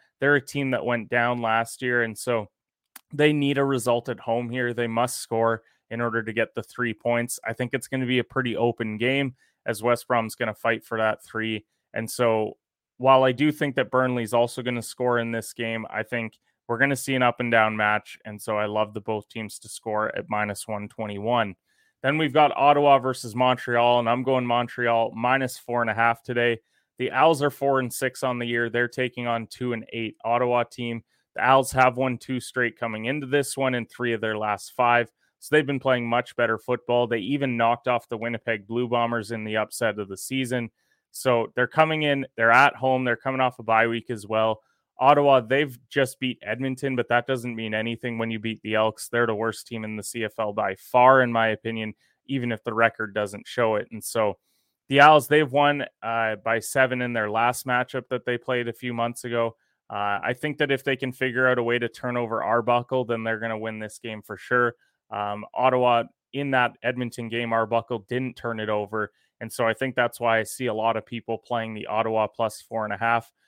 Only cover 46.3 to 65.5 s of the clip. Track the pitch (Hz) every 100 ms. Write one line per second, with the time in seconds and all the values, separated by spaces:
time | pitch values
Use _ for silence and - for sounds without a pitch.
46.3 | 117 104 117 135 127 139 127 120 120 127
47.3 | 127 120 113 110 107 113 113 123 113 113
48.3 | 110 110 107 107 110 110 - - 120 117
49.3 | 107 113 104 - 117 110 107 - 120 107
50.3 | - 107 104 101 95 - 123 127 135 123
51.3 | 117 113 107 113 113 107 - _ _ -
52.3 | 135 120 113 120 110 113 - 107 104 104
53.3 | 104 - - 113 107 101 110 - 117 107
54.3 | 98 _ _ _ _ - 139 151 151 120
55.3 | 151 139 139 143 143 - _ 113 117 113
56.3 | 104 113 113 - 135 127 123 123 117 104
57.3 | 110 120 123 135 123 127 127 - 123 -
58.3 | 120 - 123 117 - 123 117 117 117 123
59.3 | 117 117 - _ _ - 104 104 101 -
60.3 | 123 151 - 143 135 143 131 131 - 131
61.3 | 123 127 123 117 120 117 - 123 123 113
62.3 | 113 98 117 117 120 120 131 120 113 113
63.3 | 110 113 110 110 110 107 - 117 107 -
64.3 | 101 - 123 120 - _ _ - 104 104
65.3 | 104 -